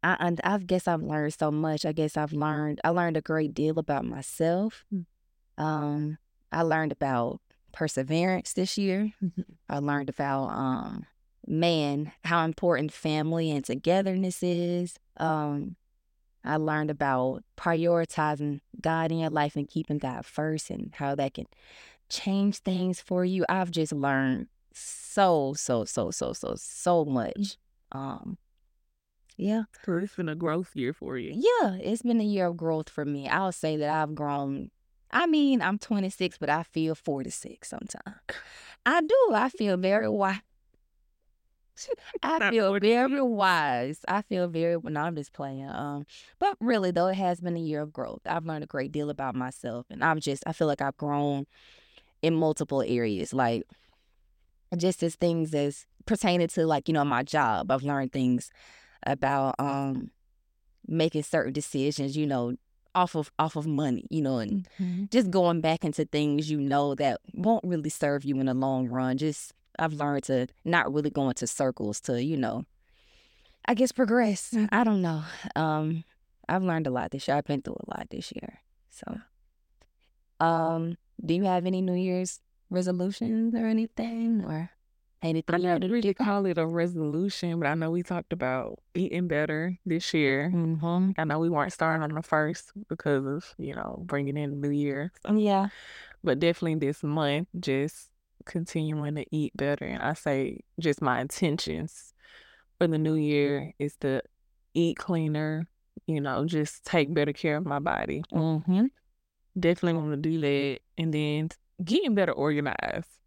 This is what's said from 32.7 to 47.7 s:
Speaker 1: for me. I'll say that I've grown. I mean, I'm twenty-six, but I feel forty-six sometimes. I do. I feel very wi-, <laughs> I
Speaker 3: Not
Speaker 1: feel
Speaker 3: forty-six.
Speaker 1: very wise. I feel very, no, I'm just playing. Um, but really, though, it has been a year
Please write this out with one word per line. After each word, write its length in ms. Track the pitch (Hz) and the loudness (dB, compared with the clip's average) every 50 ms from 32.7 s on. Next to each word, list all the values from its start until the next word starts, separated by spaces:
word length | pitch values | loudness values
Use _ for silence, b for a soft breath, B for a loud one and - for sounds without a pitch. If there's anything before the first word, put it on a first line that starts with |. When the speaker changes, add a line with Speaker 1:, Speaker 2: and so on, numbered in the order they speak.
| 160 156 156 - | 0 0 -2 -4
Speaker 1:
for 160 | - - 147 | -6 -6 -4
me. 240 | 143 147 143 139 135 | -4 -4 -4 -2 0
I'll 240 | - 170 196 190 170 | 0 2 2 0 -4
say 240 | - - 156 156 | -2 -2 -2 -2
that 140 | 151 147 147 | 0 0 0
I've 240 | 151 156 156 151 156 | 0 0 0 -2 -4
grown. 560 | 151 151 147 143 143 143 139 139 139 - - _ _ _ _ _ _ _ _ | -6 -4 -4 -2 -2 -2 -4 -4 -6 -8 -12 _ _ _ _ _ _ _ _
I 160 | - 240 339 | -2 0 2
mean, 340 | 349 311 302 285 277 269 247 175 | 4 4 4 4 4 4 4 2
I'm 160 | 175 196 208 | 0 -2 -2
twenty-six, 600 | - - 226 202 196 185 196 - 185 180 - - | -2 -2 0 0 0 -2 -2 -2 -2 -2 -2 -4
but 120 | - 139 | -2 0
I 120 | 147 156 170 | 0 0 0
feel 320 | - _ 160 160 160 160 | -4 _ -2 0 0 -2
forty-six 720 | - _ - 143 139 131 - - - - - - - - - | -4 _ -4 -4 -2 -4 -6 -8 -10 -12 -14 -16 -16 -16 -14
sometimes. 520 | - - - - - - - - 202 - _ _ B B B B B B B B B B _ | -12 -12 -12 -12 -14 -14 -14 -16 -18 -18 _ _ B B B B B B B B B B _
I 140 | 233 285 349 | 2 2 2
do. 300 | 330 311 453 539 523 440 269 | 4 4 6 6 6 6 6
I 140 | 214 220 262 | 4 2 2
feel 280 | - - 226 208 185 | 0 0 0 2 2
very 280 | 180 185 185 196 214 220 | 2 2 2 2 2 2
wi-, 340 | 214 214 208 196 190 190 196 - _ _ _ _ _ _ _ _ _ _ _ _ _ _ _ _ _ _ _ _ _ _ _ _ _ _ | 2 0 2 2 0 0 -2 -8 _ _ _ _ _ _ _ _ _ _ _ _ _ _ _ _ _ _ _ _ _ _ _ _ _ _
<laughs> 460 | - - - 508 - - - - 415 - | -18 -8 -8 -8 -8 -8 -12 -12 -4 -2
I 160 | - 320 330 | 0 2 4
Speaker 3:
Not 120 | 220 202 | 4 4
Speaker 1:
feel 180 | 240 226 214 190 | 4 6 4 4
Speaker 3:
forty-six. 260 | 196 202 196 208 233 | 4 4 6 6 6
Speaker 1:
very 280 | 240 247 262 269 285 269 | 6 6 4 2 2 2
wise. 800 | 247 233 208 202 190 180 170 151 143 127 120 123 135 151 - - | 2 2 4 4 4 4 4 4 2 2 0 0 -2 -4 -6 -4
I 160 | - 180 202 208 | -2 0 0 0
feel 260 | _ 208 185 180 175 | _ -2 0 0 0
very, 280 | 165 165 165 170 170 170 160 | 0 0 2 2 2 0 -2
no, 180 | 160 151 147 | -2 -2 -2
I'm 160 | 147 170 170 | -2 -2 -2
just 160 | 156 143 - _ | -4 -8 -10 _
playing. 360 | - 151 139 135 135 135 139 | -10 -8 -8 -8 -8 -10 -8
Um, 360 | - - - 143 143 143 147 B B B B B B B | -8 -6 -6 -6 -6 -8 -8 B B B B B B B
but 180 | - 403 392 - | 0 0 0 0
really, 300 | - 233 247 220 190 180 | 0 0 2 2 2 2
though, 180 | 180 175 175 190 | 2 2 2 2
it 80 | 190 | 2
has 240 | 190 196 180 175 175 | 0 0 0 0 0
been 160 | 175 180 175 | -2 -4 -4
a 40 | 170 | -4
year 200 | 165 160 | -2 -4